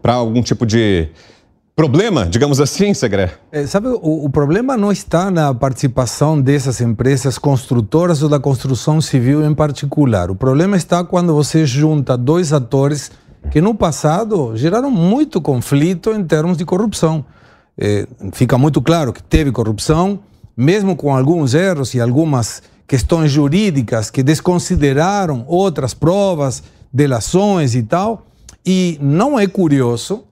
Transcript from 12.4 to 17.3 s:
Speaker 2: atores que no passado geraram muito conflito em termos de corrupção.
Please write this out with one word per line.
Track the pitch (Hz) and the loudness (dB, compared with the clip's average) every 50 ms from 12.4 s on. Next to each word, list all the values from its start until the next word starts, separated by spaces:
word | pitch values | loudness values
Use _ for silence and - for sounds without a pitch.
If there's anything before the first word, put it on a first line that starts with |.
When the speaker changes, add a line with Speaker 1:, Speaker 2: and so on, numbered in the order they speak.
| 185 143 | 2 0
Speaker 2:
atores | 151 147 123 110 - 135 135 143 151 143 - - - _ _ - - _ - - | 0 0 0 0 0 0 0 0 -2 -4 -8 -14 -20 _ _ -20 -20 _ -10 -2
que | - 151 | 0 2
no | 170 214 233 | 2 2 0
passado | 208 214 170 139 - - 151 156 190 226 214 220 180 139 113 113 | 0 0 -2 -2 0 0 0 0 0 -2 -2 -2 -2 -2 -2 -4
geraram | 107 131 165 185 233 262 285 | -2 -2 0 0 0 0 0
muito | 254 175 165 180 214 285 311 - - 185 | 0 2 2 2 2 2 0 0 -2 -2
conflito | 147 156 139 120 - - 143 139 147 175 190 165 - 220 | 0 0 -2 -2 0 0 2 2 2 2 0 -2 -2 -2
em | 220 214 | -2 -2
termos | 190 151 160 151 151 175 180 | -2 0 0 0 0 0 -2
de | 156 180 | -2 -2
corrupção. | 160 185 180 226 220 202 - - 160 160 156 135 - | -2 -2 -2 -2 -2 -2 0 0 0 0 -2 -6 -10